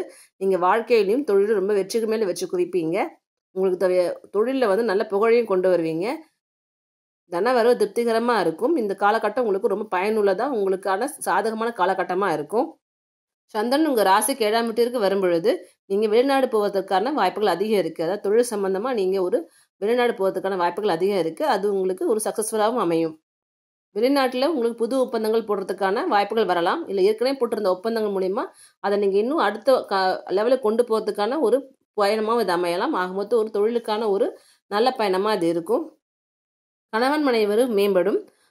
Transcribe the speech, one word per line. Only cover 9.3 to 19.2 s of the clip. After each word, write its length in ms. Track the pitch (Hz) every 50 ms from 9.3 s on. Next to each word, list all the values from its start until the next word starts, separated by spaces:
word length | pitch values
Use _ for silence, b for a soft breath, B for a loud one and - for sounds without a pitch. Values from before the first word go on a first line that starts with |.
| 202 262 240
உங்களுக்கு 280 | 214 190 196 233 196 190
ரொம்ப 120 | 208 220 -
பயனுள்ளதா, 560 | 180 175 190 214 220 214 202 190 185 190 240 294
உங்களுக்கான 580 | 262 208 196 185 185 185 - 196 190 196 247 302 - -
சாதகமான 540 | - 196 170 196 208 220 220 220 226 240 233
காலகட்டமா 520 | - 180 196 190 190 170 185 180 185 208 185
இருக்கும். 360 | 156 147 143 147 196 233 302 311 - _ _ _ _ _ _ _ _ _ _ _ _ _ _ _ -
சந்திரன் 360 | 214 214 240 269 302 320 302
உங்க 120 | 262 214
ராசிக்கு 420 | 190 185 190 214 254 285 269 - 214
ஏழாம் 220 | 202 220 233 233 233
வீட்டிற்கு 300 | 214 240 233 240 247 240
வரும் 240 | 196 185 190 196
பொழுது, 280 | 185 180 170 165 170 233 359 339 B B B B _ -
நீங்க 180 | 196 208 220 214
வெளிநாடு 380 | 208 240 254 277 269 269 254 247
போவதற்கான 640 | 220 214 208 196 196 190 185 - 196 185 214 269
வாய்ப்புகள் 420 | 311 247 190 180 180 202 214 196 170
அதிகம் 260 | 175 208 220 220 190
இருக்கு. 200 | 160 165 - -
அதாவது 220 | 160 165 202 202 -
தொழில் 260 | 196 214 240 240 240
சம்பந்தமா 400 | 220 208 196 190 190 185 226 269 254
நீங்க 220 | 214 185 185 190 196